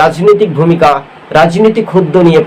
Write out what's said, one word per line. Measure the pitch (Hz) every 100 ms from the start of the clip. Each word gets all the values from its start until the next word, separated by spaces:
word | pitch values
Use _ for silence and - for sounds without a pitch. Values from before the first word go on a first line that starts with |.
রাজনৈতিক | 151 156 202 202 214 139
ভূমিকা, | 165 170 156 139 - - - 156
রাজনৈতিক | 165 175 220 220 175
ক্ষুদ্র | 180 160 147 170
নিয়ে | 156